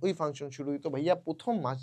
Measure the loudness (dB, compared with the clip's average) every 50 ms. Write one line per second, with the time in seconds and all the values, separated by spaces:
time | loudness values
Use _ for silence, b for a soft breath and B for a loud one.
0 | 0 0 0 2 0 -2 -2 -4 -8 -10 -6 -4 -2 -2 -2 -2 -2 -2 -2 0
1 | 4 4 4 2 2 -4 -6 -4 -2 0 0 2 2 0 0 -2